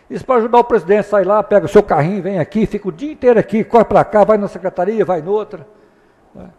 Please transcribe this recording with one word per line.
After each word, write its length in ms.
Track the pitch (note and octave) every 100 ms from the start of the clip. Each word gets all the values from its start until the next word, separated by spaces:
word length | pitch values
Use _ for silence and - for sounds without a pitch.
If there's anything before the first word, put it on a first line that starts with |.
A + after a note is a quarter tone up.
| -
Isso 160 | A3+ -
pra 80 |
ajudar 240 | B3+ A3+ A#3+
o 60 |
presidente 360 | A#3 A#3 D#3+ G#3
a 40 |
sair 200 | - G#3
lá, 180 | F#3 G#3+
pega 220 | G3+ G3+
o 40 | D#3+
seu 140 | G#3
carrinho, 400 | G#3 D#3+ D#3 G3+
vem 160 | F3 F#3+
aqui, 280 | C#3+ A3 G#3+
fica 200 | G#3 G3
o 60 |
dia 180 | D#3+ D4
inteiro 300 | D4+ B3 A3+
aqui, 240 | - A3
corre 200 | G3+ A#3
pra 200 | G#3+ F#3+
cá, 200 | D#3 G#3+
vai 120 | G3 A3
na 100 | G3+
secretaria, 560 | F3+ F#3 F3+ F3+ A3+ E3+
vai 160 | F3
noutra, 440 | D#3+ G#3 G#3 E3+ - _ _ _ _ _ _
né? 160 | - -